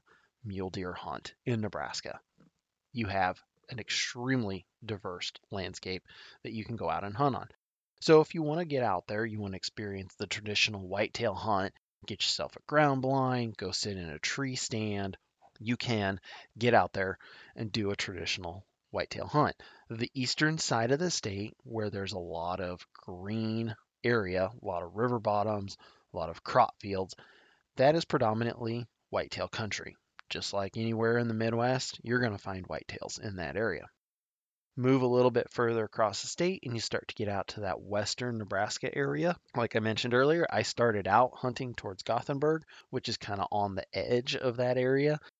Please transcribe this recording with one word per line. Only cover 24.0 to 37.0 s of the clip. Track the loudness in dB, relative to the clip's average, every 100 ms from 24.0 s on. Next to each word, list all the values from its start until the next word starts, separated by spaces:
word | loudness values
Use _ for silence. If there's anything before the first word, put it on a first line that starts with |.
area, | 0 2 2 2 0 -2
a | -6
lot | -4
of | -6 -2
river | 0 2
bottoms, | 2 2 2 0 -4 -10 -20 _ _
a | -6
lot | -6
of | -6
crop | 2 4 4 2
fields, | -6 -4 -4 -10 -20 -20 _ _ _ 4
that | 4
is | 4
predominantly | 2 2 2 2 -2 -2 -4 -4 -8 _ _
whitetail | -4 -2 -4 -6
country. | -4 -6 -6 -10 -14 _ -20 -10
Just | -6 -2
like | -2 -2 -2
anywhere | -2 2 2 2
in | 2
the |
Midwest, | 0 2 2 2 0 -2 -8
you're | -2 2
gonna | 2 -2
find | -6 -8 -6
whitetails | -8 -8 -10 -8 -8
in | -6 -6
that | -4 0
area. | 0 -2 -8 _ _ _ _ _ _ _ _ 0
Move | 4 6
a | 6
little | 6 6
bit | 4 2
further | 0 2 2
across | 0 2 0 0
the | -4
state | -2 -2 -2
and | -4
you | -6
start | -2 -4